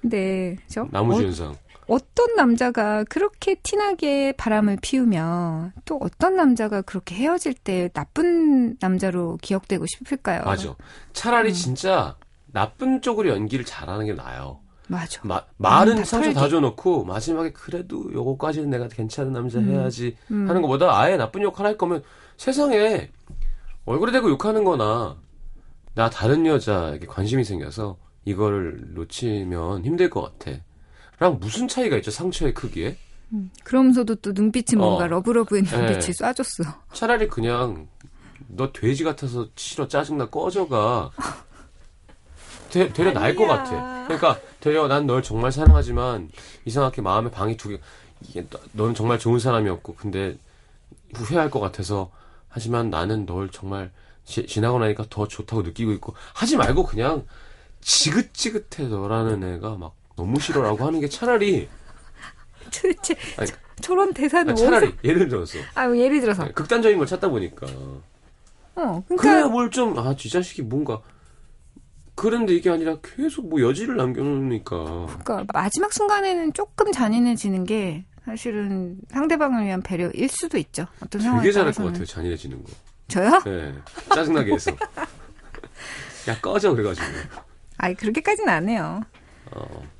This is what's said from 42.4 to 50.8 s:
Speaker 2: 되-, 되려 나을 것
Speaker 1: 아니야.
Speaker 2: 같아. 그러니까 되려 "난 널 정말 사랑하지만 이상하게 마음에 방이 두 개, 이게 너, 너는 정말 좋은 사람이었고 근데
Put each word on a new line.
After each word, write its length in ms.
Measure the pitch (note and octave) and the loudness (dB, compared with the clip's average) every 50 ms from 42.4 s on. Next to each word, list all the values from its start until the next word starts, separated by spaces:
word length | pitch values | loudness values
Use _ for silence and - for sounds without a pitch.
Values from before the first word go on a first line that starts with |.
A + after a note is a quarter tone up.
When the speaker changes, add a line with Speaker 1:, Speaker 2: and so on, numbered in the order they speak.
| - - - - - - | -20 -20 -20 -20 -18 -4
Speaker 2:
되-, 220 | - F3+ F#3+ F#3 - | 2 2 2 2 2
되려 200 | - E3+ F#3+ F3+ | 2 2 2 2
나을 220 | G#2+ - A#2+ - | 4 2 2 4
것 100 | F3+ A3 - | 4 4 4
Speaker 1:
아니야. 80 | C#3 A2 - | 4 2 2
Speaker 2:
같아. 400 | - - - - - - - - | -4 -6 -6 -6 -8 -8 -10 -6
그러니까 340 | - E3 D3 E3 D#3+ B2 - - - - - | -4 -4 2 4 2 2 2 -4 -20 -20 -4
되려 260 | - D3+ D3+ D#3 D#3 C#3 | 0 2 2 4 4 4
"난 180 | C3+ D3 D3 | 2 2 2
널 160 | C#3 A#2+ C3 B2+ | 2 0 0 0
정말 300 | - A2 A2 A#2 B2+ C3 | -2 -4 -2 0 0 0
사랑하지만 760 | C#3+ D#3 D#3 - - - A#2+ A#2+ A#2+ B2 B2+ A#2+ G#2 E2+ D#2+ - - - - - - - | 6 8 8 8 8 6 2 -2 -2 -2 -2 -2 -4 -8 -10 -16 -20 -20 -20 -20 -14 -10
이상하게 360 | A#2+ A2+ C#3 C#3 C3+ - - | -4 0 0 0 0 0 -2
마음에 300 | G#2+ F#2+ F#2+ G#2+ A2+ A#2 | 0 2 2 2 0 -2
방이 260 | A2 - G2 G#2+ A2+ | -4 -4 -4 -4 -4
두 120 | A2 - G2+ | -4 -8 -12
개, 80 | G2+ - - - - - - - - - - - | -12 -12 -14 -18 -20 -20 -20 -20 -20 -20 -20 -14
이게 160 | - F2 E2+ - | -12 -12 -12 -12
너, 80 | - - - - - | -14 -18 -18 -14 -4
너는 220 | G#2+ G#2+ A#2 A#2 | -2 0 0 0
정말 240 | A2 G#2+ A#2 A#2+ A2+ | 0 0 0 0 0
좋은 200 | - A#2 A#2+ A#2+ | 2 2 2 2
사람이었고 560 | A2 C3 A#2+ A2+ A2 G2+ F2+ E2 - - E2+ | 2 2 2 2 2 0 -2 -4 -8 -14 -16
근데 420 | - - G#2+ F#2+ F#2+ G2 F#2+ - - - _ _ _ _ _ - - | -10 -10 -6 -4 -4 -4 -4 -6 -10 -16 _ _ _ _ _ -20 -20